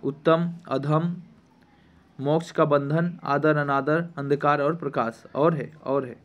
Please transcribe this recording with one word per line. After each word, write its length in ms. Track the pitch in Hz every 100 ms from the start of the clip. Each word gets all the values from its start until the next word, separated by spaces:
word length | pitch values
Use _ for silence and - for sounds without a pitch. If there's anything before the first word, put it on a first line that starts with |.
उत्तम 500 | 131 151 - 165 175 170 -
अधम, 480 | 135 139 156 175 175 - - _ _ _ _ _ - _ -
मोक्ष 320 | 135 160 170
का 140 | - 156
बंधन, 540 | 147 139 156 175 175
आदर 340 | - 143 156 151
अनादर, 500 | 143 139 135 156 170 160
अंधकार 440 | 139 143 147 143
और 140 | 143 165
प्रकाश, 480 | 147 135 117 113 - -
और 180 | 156
है, 200 | 160 110 -
और 220 | 131 139 131
है। 100 | 117